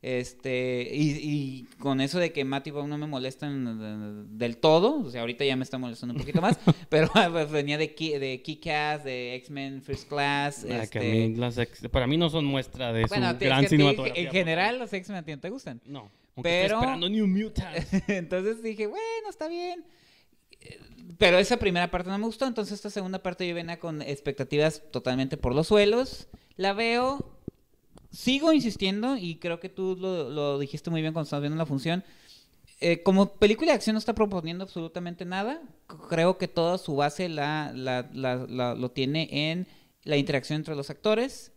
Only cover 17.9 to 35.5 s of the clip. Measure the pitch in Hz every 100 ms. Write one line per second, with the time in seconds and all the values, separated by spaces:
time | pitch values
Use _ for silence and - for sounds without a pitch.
17.9 | 190 - 196 160 180 196 226 226 214 208
18.9 | 339 453 453 427 - 311 339 349 349 -
19.9 | _ _ _ _ _ _ - - - -
20.9 | - 175 170 202 180 190 233 202 175 175
21.9 | 180 175 196 220 220 262 233 202 208 208
22.9 | 202 185 190 190 175 180 170 170 170 170
23.9 | 151 139 139 - 139 131 147 156 156 -
24.9 | 127 127 127 135 147 127 131 165 214 202
25.9 | 233 262 - - - _ - 196 196 226
26.9 | 233 254 285 - - - _ _ _ _
27.9 | - - - - 269 320 311 240 202 190
28.9 | 196 240 269 175 160 170 170 185 185 190
29.9 | 185 185 180 131 147 143 139 139 156 -
30.9 | 165 156 160 151 147 147 156 156 139 160
31.9 | 175 - - - - _ _ _ _ 170
32.9 | 170 196 190 196 - 208 220 320 269 -
33.9 | 220 220 214 214 190 165 175 190 180 165
34.9 | 175 175 170 175 185 214